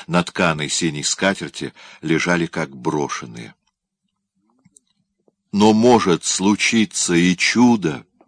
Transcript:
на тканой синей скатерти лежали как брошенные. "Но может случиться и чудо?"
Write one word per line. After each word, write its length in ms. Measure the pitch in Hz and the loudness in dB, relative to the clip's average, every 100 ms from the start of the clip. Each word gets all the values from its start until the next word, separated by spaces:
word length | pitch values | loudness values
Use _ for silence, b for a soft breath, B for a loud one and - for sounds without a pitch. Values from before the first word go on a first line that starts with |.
| B | B
на 160 | 82 | -2
тканой 440 | 85 - 87 78 71 | -2 -2 -2 0 -4
синей 360 | - 85 73 | -4 -4 -4
скатерти 680 | 69 - 95 98 82 - 69 - B B | -6 -2 -2 -2 -6 -10 -12 -12 B B
лежали 460 | 80 80 85 87 82 | -2 0 0 -2 -2
как 280 | - 73 | -6 -8
брошенные. 800 | 67 80 76 69 - 64 57 57 - _ _ _ _ _ _ _ _ _ _ _ _ _ _ _ _ _ _ _ | -8 -4 -4 -4 -6 -12 -16 -18 -20 _ _ _ _ _ _ _ _ _ _ _ _ _ _ _ _ _ _ _
"Но 200 | 101 107 | 2 4
может 520 | 107 117 117 98 82 | 6 6 6 4 0
случиться 880 | - - 95 104 - 117 104 - - | 0 -2 0 2 0 0 0 -2 -2
и 220 | 87 87 85 | 2 2 2
чудо?" 680 | - 110 123 117 85 69 - _ | 0 2 4 2 -2 -6 -12 _